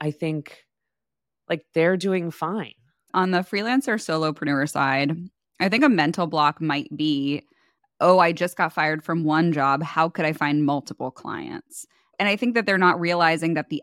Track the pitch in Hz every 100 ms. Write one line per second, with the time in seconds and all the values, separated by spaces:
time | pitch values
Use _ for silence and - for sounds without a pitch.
0 | 151 147 165 156 143 - _ _ _ _
1 | _ _ _ _ - 165 - - 165 185
2 | 190 190 170 156 160 208 127 - _ _
3 | _ 185 185 180 185 202 214 262 269 214
4 | - 160 156 147 - 143 147 143 139 135
5 | 143 165 180 - _ - 190 220 294 202
6 | 151 180 175 160 147 151 160 143 - 147
7 | 156 143 139 143 - _ _ _ _ -
8 | 175 185 170 170 175 - 170 - 156 156
9 | - 165 156 156 170 151 139 139 160 -
10 | 165 170 156 156 147 147 147 143 139 -
11 | 127 - - 107 69 - - - - _
12 | _ - 202 202 247 233 208 190 185 175
13 | 170 175 165 165 165 160 151 156